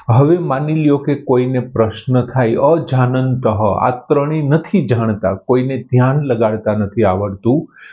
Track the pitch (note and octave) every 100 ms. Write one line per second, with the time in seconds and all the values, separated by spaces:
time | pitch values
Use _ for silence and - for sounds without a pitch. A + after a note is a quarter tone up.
0 | - A#2 C#3+ F3 D#3+ C3+ D3+ D#3 D3 C#3+
1 | D3 C#3 - B2 B2+ B2+ B2+ - A2 G#2
2 | - B2+ B2 B2+ A#2 A2+ C#3 E3 - C3
3 | B2 C3 C3 B2+ A#2+ G#2 G#2+ F#2 A#2+ B2+
4 | - D3+ C#3+ D#3 C#3+ D#3+ E3 G3+ C3 A#2
5 | A2+ G#2+ F#2 F#2+ - B2+ B2+ C3 - B2
6 | B2+ C#3+ C#3+ A2+ A2+ G#2+ G#2+ G#2 G2+ -
7 | G2+ F#2 G2+ G2 A2+ C#3+ E3 - -